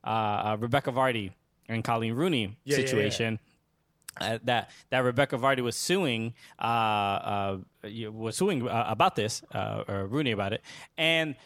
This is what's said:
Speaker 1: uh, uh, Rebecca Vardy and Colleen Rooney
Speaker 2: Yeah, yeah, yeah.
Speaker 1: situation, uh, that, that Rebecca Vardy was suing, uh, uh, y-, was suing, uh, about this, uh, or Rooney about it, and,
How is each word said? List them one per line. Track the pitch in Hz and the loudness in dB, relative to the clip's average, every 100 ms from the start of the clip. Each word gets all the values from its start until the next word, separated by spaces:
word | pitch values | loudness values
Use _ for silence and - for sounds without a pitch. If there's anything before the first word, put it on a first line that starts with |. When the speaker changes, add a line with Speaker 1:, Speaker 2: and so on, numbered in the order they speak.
Speaker 1:
uh, | - | -4
uh, | 110 107 104 107 107 | 0 0 0 0 -2
Rebecca | 117 139 139 | 0 0 0
Vardy | 127 131 113 98 - _ _ - | 2 2 0 -4 -10 _ _ -6
and | 113 | -4
Colleen | 110 117 113 117 | 0 0 0 0
Rooney | 180 139 98 107 | 0 0 -2 -6
Speaker 2:
Yeah, | 135 143 | 0 0
yeah, | |
yeah. | 131 | 2
Speaker 1:
situation, | 123 104 - 113 110 - _ _ _ _ _ - - | 2 2 0 -2 -2 -8 _ _ _ _ _ -18 -6
uh, | 101 113 120 | -4 -2 0
that, | 120 - - - | 0 0 -10 -2
that | 131 | 2
Rebecca | 127 120 139 127 | 2 2 2 2
Vardy | 135 131 | 2 2
was | 120 - | 0 -2
suing, | - 185 160 113 113 - - - | 0 0 2 0 -4 -8 -16 -4
uh, | 113 | 0
uh, | 117 110 107 101 98 - 101 98 95 - _ | 2 4 4 2 0 -2 -2 -2 -4 -8 _
y-, | 107 113 107 | -12 -10 -10
was | 110 113 - | -6 -6 0
suing, | 190 156 120 | 0 0 0
uh, | 113 - | 0 0
about | 107 180 - | 4 2 2
this, | 107 - - | -2 -4 -8
uh, | 104 104 107 - | -6 -4 -4 -4
or | 98 98 | -6 -4
Rooney | 131 139 | -2 0
about | 104 98 | 0 -2
it, | - - - - - | -4 -8 -18 -14 -2
and, | 160 165 160 131 | 2 2 0 -6